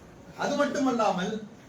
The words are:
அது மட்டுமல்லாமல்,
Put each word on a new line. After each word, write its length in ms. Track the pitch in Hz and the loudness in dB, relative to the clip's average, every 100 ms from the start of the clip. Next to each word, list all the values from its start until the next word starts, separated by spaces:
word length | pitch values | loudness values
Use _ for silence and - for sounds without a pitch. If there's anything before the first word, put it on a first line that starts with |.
| - - - - | -20 -20 -16 -6
அது 180 | 196 285 | -2 0
மட்டுமல்லாமல், 840 | 285 285 262 233 208 180 202 214 - - | 0 2 2 2 2 2 0 -4 -8 -18